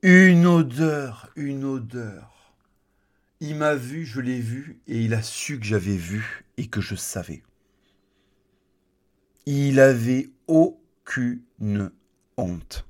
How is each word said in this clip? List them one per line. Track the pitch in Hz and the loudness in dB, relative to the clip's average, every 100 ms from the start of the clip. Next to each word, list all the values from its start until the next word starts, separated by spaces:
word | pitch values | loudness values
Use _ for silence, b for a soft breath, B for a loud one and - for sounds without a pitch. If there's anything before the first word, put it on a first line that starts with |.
Une | 185 185 190 175 175 | 8 10 10 8 6
odeur, | 170 147 123 160 151 135 113 - | 4 2 0 -2 -2 -6 -12 -18
une | - 143 139 | -12 -8 -6
odeur. | 135 135 113 123 113 95 110 _ _ _ _ _ _ _ _ _ _ _ | -6 -8 -10 -12 -12 -14 -20 _ _ _ _ _ _ _ _ _ _ _
Il | 151 151 | -12 -2
m'a | 151 | -2
vu, | 147 123 151 160 | -2 -4 -10 -10
je | 117 | -8
l'ai | 127 127 | -6 -6
vu, | 113 120 147 - - | -6 -8 -12 -20 -10
et | 117 | -4
il | 113 | -2
a | 110 | -2
su | 110 - - 143 | -6 -10 -10 -10
que | 104 | -4
j'avais | 107 92 98 | -4 -2 -4
vu | 85 104 107 - _ - | -4 -8 -8 -14 _ -12
et | 117 | -8
que | - | -8
je | 95 | -8
savais. | 95 - - 87 76 _ _ _ _ _ _ _ _ _ _ _ _ _ _ _ _ _ _ _ _ - | -8 -10 -10 -12 -16 _ _ _ _ _ _ _ _ _ _ _ _ _ _ _ _ _ _ _ _ -6
Il | 143 139 135 | -2 0 6
avait | 135 123 113 127 - _ - | 6 6 0 -2 -4 _ 0
aucune | 160 170 - _ _ - 135 123 120 _ _ 107 104 95 _ _ _ _ - | 4 4 0 _ _ -10 -6 -4 -6 _ _ -4 -4 -4 _ _ _ _ -8
honte. | 92 87 - - - | -8 -8 -12 -14 -16